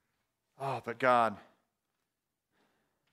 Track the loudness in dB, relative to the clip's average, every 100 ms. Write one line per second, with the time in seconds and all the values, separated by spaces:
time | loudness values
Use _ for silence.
0 | _ _ _ _ _ _ -10 -8 -10 -2
1 | 2 2 2 -2 -16 _ _ _ _ _
2 | _ _ _ _ _ _ _ _ _ _
3 | _